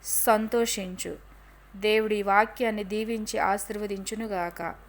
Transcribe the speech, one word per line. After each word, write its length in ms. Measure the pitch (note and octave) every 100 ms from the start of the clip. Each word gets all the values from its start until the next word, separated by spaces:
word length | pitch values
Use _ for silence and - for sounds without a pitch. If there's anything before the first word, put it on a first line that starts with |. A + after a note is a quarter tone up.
సంతోషించు. 1120 | - - - G#3+ A3 A#3 A#3 - F#3+ F#3 - - - - - - - G3
దేవుడి 460 | G#3 A3 A3 G#3
వాక్యాన్ని 640 | G3+ G3 A3 - A#3+ G#3+
దీవించి 540 | G3+ G#3+ A3 A3+ G#3+ A3
ఆశీర్వదించునుగాక. 1400 | G3 G3+ - G#3 G#3 G3 F#3+ A3 A3+ G3 F3 F3 E3+ -